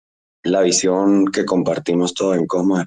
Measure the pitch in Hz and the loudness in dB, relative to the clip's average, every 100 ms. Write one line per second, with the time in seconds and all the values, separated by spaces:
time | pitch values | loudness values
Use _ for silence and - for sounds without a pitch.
0 | _ _ _ _ 85 95 90 85 92 92 | _ _ _ _ -2 2 2 2 0 0
1 | 98 101 98 104 92 92 85 82 - 87 | 2 2 2 0 -2 0 0 -2 -2 -2
2 | 90 - 98 90 82 90 92 95 | -2 -2 -2 0 -2 0 0 0